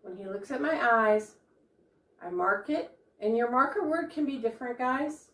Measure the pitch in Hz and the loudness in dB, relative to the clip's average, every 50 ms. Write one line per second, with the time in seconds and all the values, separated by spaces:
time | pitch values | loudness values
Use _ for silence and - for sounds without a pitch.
0 | - 185 185 202 196 190 196 208 - - 269 254 285 311 320 - - 240 226 226 | -12 -12 -12 -10 -8 -8 -8 -8 -6 -6 -4 -2 0 0 0 2 4 4 4 6
1 | 220 214 214 214 214 - - _ _ _ _ _ _ _ _ _ _ _ _ _ | 6 6 4 4 2 -4 -16 _ _ _ _ _ _ _ _ _ _ _ _ _
2 | _ _ _ _ - 349 - 180 180 190 196 196 - - 302 330 - - - _ | _ _ _ _ -10 -6 -2 2 2 2 2 0 -2 -2 -2 -2 -2 -6 -14 _
3 | _ _ _ _ 208 214 226 233 240 240 247 254 277 - - 415 349 302 320 339 | _ _ _ _ 0 0 2 2 2 2 4 2 2 2 0 -2 0 0 0 -2
4 | 311 - - 302 294 269 277 247 220 226 226 - 262 240 240 247 254 254 262 277 | -2 -4 -4 -2 -2 -2 -2 -2 -4 -4 -4 -4 -8 -8 -4 -2 0 0 0 0
5 | 302 302 311 - - _ | -2 -4 -6 -10 -18 _